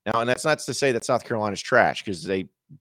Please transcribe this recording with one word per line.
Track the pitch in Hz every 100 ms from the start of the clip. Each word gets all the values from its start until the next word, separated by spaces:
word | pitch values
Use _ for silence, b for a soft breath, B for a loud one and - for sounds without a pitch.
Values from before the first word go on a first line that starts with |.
| -
Now, | 113
and | 117
that's | 127 160
not | 151
to | -
say | 127 139
that | 117
South | - 123
Carolina's | - 117 107 95
trash, | - 127 90 65
'cause | - 90
they, | 82 95 92 _ _ 147